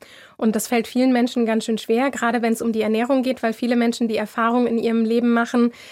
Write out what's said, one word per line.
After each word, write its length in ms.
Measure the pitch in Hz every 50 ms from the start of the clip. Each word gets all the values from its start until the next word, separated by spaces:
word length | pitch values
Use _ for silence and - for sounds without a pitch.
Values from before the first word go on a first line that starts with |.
| - - - - - - - -
Und 180 | - 226 214
das 120 | 220 - -
fällt 200 | 254 233 220 -
vielen 260 | - 247 254 262 254
Menschen 320 | 240 240 247 - 247 233
ganz 180 | 220 220 226 220
schön 140 | - 226 214
schwer, 340 | - - 226 233 262 277
gerade 300 | - - 240 233 233 240
wenn 100 | 220 233
es 100 | 226 -
um 120 | - 233 214
die 80 | 220
Ernährung 420 | 214 214 220 220 240 247 285 262 240
geht, 180 | 262 247 -
weil 120 | - 226 220
viele 240 | - - 240 247 240
Menschen 320 | 233 233 233 - 240 220
die 80 | 220 220
Erfahrung 500 | 214 208 - - 226 233 233 247 247 233
in 100 | 233 226
ihrem 280 | 214 233 226 226 226
Leben 260 | 220 233 240 240 240
machen, 400 | 233 233 233 233 - 240 233 240 233 - - -